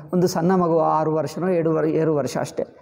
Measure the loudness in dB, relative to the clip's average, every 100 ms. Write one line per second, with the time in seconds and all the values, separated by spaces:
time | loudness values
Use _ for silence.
0 | -4 0 0 0 2 2 2 2 2 2
1 | 0 -2 -2 -4 -2 0 0 0 0 0
2 | 0 0 -2 -4 -6 -6 -8 -10